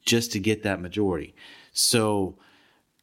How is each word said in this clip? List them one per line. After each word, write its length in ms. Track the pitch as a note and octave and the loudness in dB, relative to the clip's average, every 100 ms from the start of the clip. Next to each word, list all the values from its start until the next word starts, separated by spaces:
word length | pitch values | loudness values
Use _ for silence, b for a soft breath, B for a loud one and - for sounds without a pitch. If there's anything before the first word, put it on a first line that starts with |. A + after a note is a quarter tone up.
just 280 | - A#2 A#2 | 0 0 0
to 80 | G#2 | -2
get 240 | G#2 G#2+ | 0 0
that 180 | G#2+ F2+ | -2 -4
majority. 540 | F2 F#2+ G2+ E2 D2+ - B B B | -4 -2 0 0 -6 -16 B B B
So 680 | - - A#2+ G#2+ G2+ F#2+ - b b b b b _ | -2 2 2 2 2 -2 -6 b b b b b _